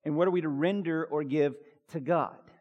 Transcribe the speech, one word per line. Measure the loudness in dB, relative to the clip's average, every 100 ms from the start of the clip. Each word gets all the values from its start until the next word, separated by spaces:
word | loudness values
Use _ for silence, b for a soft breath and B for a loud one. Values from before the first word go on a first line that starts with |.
and | -2 2
what | 2
are |
we | 2
to | 0
render | 0 0 0 -2 -2
or | -2 -4
give | -2 2 2 0 B B _
to | -10
God? | 0 0 0 -6 -20 -20